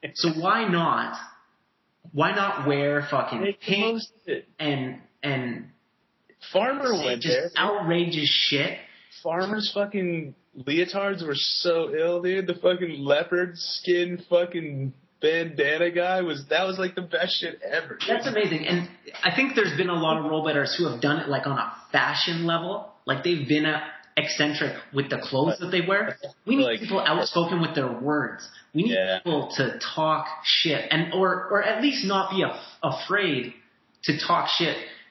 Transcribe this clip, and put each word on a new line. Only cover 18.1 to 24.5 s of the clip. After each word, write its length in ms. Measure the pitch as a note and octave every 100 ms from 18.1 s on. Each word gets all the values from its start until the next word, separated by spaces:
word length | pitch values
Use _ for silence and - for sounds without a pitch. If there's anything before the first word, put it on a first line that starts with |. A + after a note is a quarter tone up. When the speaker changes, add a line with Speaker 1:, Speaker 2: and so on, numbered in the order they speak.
| A#3 C4
Speaker 1:
amazing. 380 | G#3+ G3 D#3+ D#3+
And 200 | F3 F3 - - -
I 100 | F#3
think 220 | F3 C4+ A#3+
there's 200 | G3 C#3+
been 120 | F3+
a 40 | F3
lot 160 | D#3+ D#3+
of 140 | D3+
rollerbladers 460 | D#3 D#3 C#3+ C#3 -
who 80 | E3+
have 120 | A#2
done 180 | D3 D3+
it, 100 | D#3
like, 200 | C3+ C3+
on 100 | B2+
a 140 | G#2+ - -
fashion 560 | D3+ C3 D3 - E3 E3+
level. 420 | E3 F3 G#3 - -
Like, 200 | - C3+
they've 240 | F3 E3+ B2+
been, 180 | D3+ D#3
uh, 140 | D3 - - - -
eccentric 580 | D3 - D3+